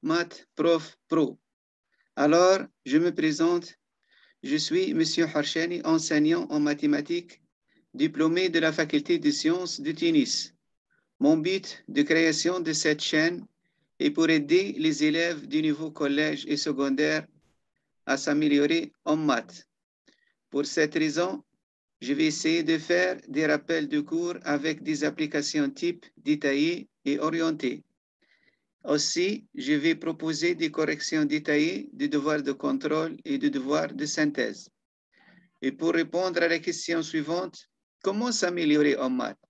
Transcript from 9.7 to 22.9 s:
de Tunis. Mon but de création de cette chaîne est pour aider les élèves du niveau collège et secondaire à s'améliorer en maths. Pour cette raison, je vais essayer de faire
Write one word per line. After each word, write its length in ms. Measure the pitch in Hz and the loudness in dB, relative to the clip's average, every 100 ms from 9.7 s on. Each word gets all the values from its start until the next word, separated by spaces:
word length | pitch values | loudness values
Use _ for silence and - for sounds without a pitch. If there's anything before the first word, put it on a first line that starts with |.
| - | -6
de 100 | 143 | -6
Tunis. 640 | 156 165 151 120 - - _ _ _ _ _ _ - | -2 2 4 2 -2 -6 _ _ _ _ _ _ 0
Mon 160 | 143 160 | 4 4
but 480 | 165 190 - - - | 2 -2 -6 -16 -4
de 120 | 143 | 0
création 600 | 147 165 165 156 170 180 | 2 4 4 2 0 -2
de 100 | 160 | -2
cette 300 | 156 160 151 | 0 0 0
chaîne 440 | - 156 165 180 - _ _ _ _ - | 0 2 2 -2 -10 _ _ _ _ -2
est 120 | 147 | -2
pour 180 | 156 160 | 2 4
aider 440 | 156 143 180 196 - | 4 4 2 2 0
les 260 | 156 139 | 0 2
élèves 420 | 151 160 170 156 131 | 0 2 -2 -4 -4
du 160 | 151 | 0
niveau 300 | 156 147 160 | 0 -2 -4
collège 540 | - 143 143 151 147 - | -4 -2 0 0 -2 -4
et 80 | 147 | -4
secondaire 720 | 160 135 139 135 151 156 - _ _ _ _ _ _ _ - | -2 -2 0 2 0 0 -6 _ _ _ _ _ _ _ -4
à 100 | 139 | -2
s'améliorer 760 | 156 147 151 143 147 165 - _ | 0 2 4 4 4 2 -2 _
en 140 | - 156 | -2 0
maths. 500 | 151 117 - - - _ _ _ _ _ _ _ _ | 2 0 -2 -18 -20 _ _ _ _ _ _ _ _
Pour 160 | 143 147 | -4 -2
cette 280 | 165 156 | 0 0
raison, 500 | 160 156 147 180 294 - _ _ _ _ - | 0 -2 0 -2 -4 -12 _ _ _ _ -10
je 80 | 123 | -4
vais 140 | 143 165 | 0 0
essayer 380 | 156 160 170 | 0 0 0
de 140 | 160 160 | 0 0
faire 380 | 160 | 0